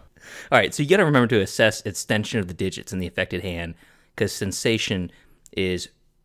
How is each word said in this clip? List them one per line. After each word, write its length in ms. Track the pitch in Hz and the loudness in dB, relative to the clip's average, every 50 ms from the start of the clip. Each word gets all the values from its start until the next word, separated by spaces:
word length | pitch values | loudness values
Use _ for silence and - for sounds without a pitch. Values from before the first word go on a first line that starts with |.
| - _ _ - - - - - - - | -12 _ _ -20 -20 -20 -20 -20 -2 2
All 60 | - 117 | 4 4
right, 160 | 98 - - | 4 4 0
so 80 | - | -2
you 60 | 147 139 | 2 4
gotta 160 | 185 208 185 | 4 4 6
remember 220 | 151 147 127 120 113 | 6 6 4 4 4
to 120 | 123 104 | 4 2
assess 400 | 95 - - - 113 107 104 - - | 2 2 2 2 4 4 2 0 -6
extension 520 | 107 95 - - - 110 107 107 - - 110 | -8 -8 -6 -4 -2 -2 -2 -2 -2 -4 -4
of 80 | 95 90 | -4 -4
the 60 | 87 | -4
digits 380 | - 98 92 - - - - | -4 -4 -4 -4 -8 -10 -8
in 60 | 98 92 | -6 -6
the 80 | 90 | -6
affected 360 | 82 - 95 92 - 92 87 | -4 -4 -4 -4 -4 -4 -6
hand, 320 | - 92 87 85 85 85 82 - _ _ _ _ _ _ _ | -6 -6 -6 -6 -8 -10 -10 -14 _ _ _ _ _ _ _
'cause 160 | - 110 98 | -4 -4 -4
sensation 760 | - - - 92 - - - 123 113 107 - - 104 92 87 82 - _ _ _ _ _ - _ - | -2 -4 -6 -6 -4 -2 0 0 2 2 0 -2 -2 -4 -4 -6 -10 _ _ _ _ _ -20 _ -4
is 320 | - 95 92 90 - - - _ _ _ _ _ _ | -2 -2 -2 -2 -4 -6 -10 _ _ _ _ _ _